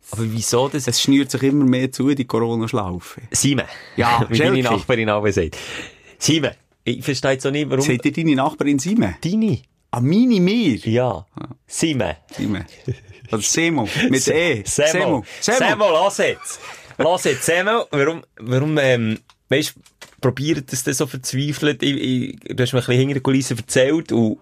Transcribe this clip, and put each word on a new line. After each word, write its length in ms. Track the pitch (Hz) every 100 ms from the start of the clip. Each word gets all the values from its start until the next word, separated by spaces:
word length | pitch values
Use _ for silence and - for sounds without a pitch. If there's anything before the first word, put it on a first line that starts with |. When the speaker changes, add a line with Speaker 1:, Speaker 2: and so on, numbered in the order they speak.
| -
Speaker 1:
Aber 100 | 101
wieso 440 | 113 113 104 120 135
das? 180 | 151 127
Speaker 2:
Es 120 | 120
schnürt 280 | - 139 135
sich 120 | -
immer 220 | 135 143
mehr 260 | 135 127 127
zu, 240 | - 127
die 100 | 139
Corona-Schlaufe. 960 | 123 113 117 117 113 120 98 90 - - 113
Speaker 1:
Simon. 340 | - 139 135 - - - -
Speaker 2:
Ja, 280 | 117 117 107
Speaker 1:
<laughs> 20 |
Wie 100 | 113
deine 180 | 151 -
Speaker 2:
Schelke. 140 | 123 113
Speaker 1:
Nachbarin 340 | - 120 110
auch 160 | 104 104
sagt. 260 | 98 80 - - - - - - -
Simon, 320 | - 160 135 - _ _
ich 180 | - 120
verstehe 280 | 127 135 139
jetzt 140 | 135 139
auch 40 |
nicht, 180 | 143 151
warum 160 | 131
Speaker 2:
Sagt 200 | 139 123
dir 80 | 147
deine 220 | 139 165 135
Nachbarin 420 | 139 - 143 143
Simon? 360 | 165 220 117 82
Speaker 1:
Deine. 380 | 160 208 220 151 - _ _
Speaker 2:
Ah, 100 | -
meine, 400 | 123 185 254 220
mir? 360 | 175 226 208 113 -
Speaker 1:
Ja. 380 | 113 127 92 -
Speaker 2:
Ah. 140 | - - - _
Speaker 1:
Simon. 460 | - 170 139 92 76 _
Speaker 2:
Simon. 300 | - - 95 85 - - 123 - - 117
Also 120 | 113 101
Simo, 420 | - 165 156 104 147 254
mit 120 | 135
Speaker 1:
Se-, 100 | -
Speaker 2:
E. 280 | 156 175 123 98
Speaker 1:
Semo. 240 | - 151
Speaker 2:
Semo. 340 | 170 143 139 98 -
Semo. 180 | - 240
Speaker 1:
Semo, 260 | 175 208 208
lass 260 | 160 190 202
jetzt. 420 | 165 104 - - - - - -
Lass 260 | 151 180
jetzt, 180 | 175 131
Semo, 420 | - 170 190 226 -
warum, 320 | 147 139 165 - -
warum, 400 | 113 127 147 151
ähm, 400 | 135 123 113 110 _ _ _
weisst, 260 | 139 147 - _ _ - _
probiert 500 | 127 131 147 160 127
das 120 | 131
denn 80 | -
so 120 | 139 147
verzweifelt? 760 | 135 - 131 147 143 151 147
Ich, 140 | 143 139
ich, 440 | 127 127 117 - - -
du 60 |
hast 100 | 123
mir 60 | 131
ein 60 | 120
bisschen 80 | 123
hinter 140 | 135
den 80 | 139
Kulissen 340 | 131 135 131 117
erzählt 560 | - 135 131 160 156
und 260 | 113 110 104